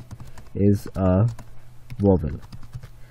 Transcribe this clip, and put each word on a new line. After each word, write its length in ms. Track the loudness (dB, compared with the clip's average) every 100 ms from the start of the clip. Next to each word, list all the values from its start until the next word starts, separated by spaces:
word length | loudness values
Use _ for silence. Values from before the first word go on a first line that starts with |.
| -16 -14 -14 -14 -10 2
is 300 | 4 4 2 0
a 300 | 4 6 4 0 -10 -12 -14 -14 -12 0
vowel"। 360 | 4 4 2 -6 -10 -14 -12 -14 -14 -16 -18